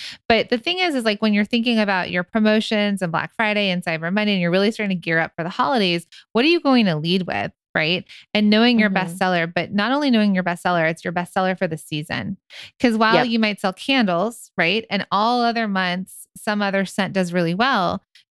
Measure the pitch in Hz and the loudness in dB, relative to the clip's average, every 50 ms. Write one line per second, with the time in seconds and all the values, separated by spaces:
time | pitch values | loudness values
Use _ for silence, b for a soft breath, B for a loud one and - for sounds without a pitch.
0 | B B B B _ - 233 220 - - 240 240 - 339 349 370 370 349 294 262 | B B B B _ 2 2 2 2 0 -2 -2 -2 -2 -2 0 0 0 0 0
1 | 226 220 208 208 - 214 208 202 208 - - 233 226 247 233 220 214 202 196 185 | 0 0 -2 0 0 2 2 2 0 0 0 0 0 2 2 2 2 2 2 0
2 | 175 - 175 180 180 _ - 226 214 214 214 220 214 - 226 208 208 208 202 190 | -2 -2 -2 -4 -4 _ 0 2 4 4 4 4 2 0 0 0 0 0 0 -2
3 | 190 170 160 156 - - _ - 226 214 208 208 208 196 180 180 180 180 165 156 | -2 -2 -2 -2 -4 -4 _ -2 -2 0 0 0 0 0 0 -2 -2 -4 -4 -4
4 | 160 170 185 214 214 208 202 185 175 170 170 190 196 202 220 - 214 202 190 175 | -4 -2 -2 0 0 0 0 0 2 2 2 2 2 2 0 -2 -2 -2 -2 -4
5 | - 165 165 165 160 160 _ - 160 170 185 - 247 285 285 233 202 180 170 170 | -2 0 0 0 0 0 _ -6 -6 -6 -2 -2 0 0 2 2 2 2 0 -2
6 | - _ B B B B - 220 254 311 339 339 - 285 262 247 226 190 160 151 | -4 _ B B B B -2 2 4 4 4 2 4 4 4 4 4 4 2 0
7 | 151 170 180 196 180 - - 101 101 - - _ _ _ - 170 156 156 175 170 | 0 0 0 0 0 -2 -4 -4 -4 -6 -8 _ _ _ -2 -2 0 0 0 -2
8 | - B B B B B - 214 214 208 214 214 226 247 247 226 214 208 196 196 | -4 B B B B B -2 2 4 4 4 6 4 4 4 4 2 2 2 0
9 | 185 175 170 185 190 185 180 175 165 170 170 180 165 - - 202 202 226 262 285 | -2 -2 -2 -2 0 0 2 0 0 -2 -2 -4 -4 -2 -2 -2 0 0 0 0
10 | 302 277 240 220 214 208 190 185 180 180 175 175 - 185 180 170 160 160 170 - | 2 2 2 4 4 2 2 0 0 -2 -4 -2 0 0 2 2 2 0 0 -2
11 | - 180 170 175 180 - - 196 190 185 190 175 190 175 160 160 - - 160 151 | -6 -6 -4 -4 -6 -4 -2 -2 0 0 0 -2 -2 -4 -4 -6 -10 -8 -8 -8
12 | 151 - - 123 113 - 190 - _ _ B B B B B - - 240 220 220 | -6 -6 -6 -6 -6 -6 -8 -10 _ _ B B B B B -2 0 0 2 2
13 | 226 220 226 - - 240 226 226 220 208 208 - - 190 180 - - - 269 269 | 2 2 4 2 2 2 0 0 0 -2 -2 -2 -4 -6 -6 -6 -4 -2 0 0
14 | 233 190 175 170 185 226 233 - - - - - 175 165 190 220 220 - 190 202 | 2 0 0 0 -2 -4 -6 -10 -18 -12 -4 -2 0 0 0 -2 -4 -4 -4 -6
15 | - - - 196 214 233 247 247 240 233 226 233 226 208 196 190 185 180 175 185 | -4 -2 -2 0 0 0 0 0 0 0 -2 -2 -4 -2 -2 -2 -2 -2 -2 -4
16 | 190 - - - - _ - - - - 208 208 208 196 190 196 196 180 - - | -6 -10 -12 -20 -20 _ -18 -12 -6 -4 -2 -2 -2 -2 0 -2 -2 -2 -2 -4
17 | 196 - 196 196 185 175 170 180 175 165 170 185 233 269 262 214 180 170 180 208 | -4 -2 0 -2 -2 -2 0 -2 0 0 0 0 0 0 2 0 0 0 -2 -4
18 | _ _ b b b b | _ _ b b b b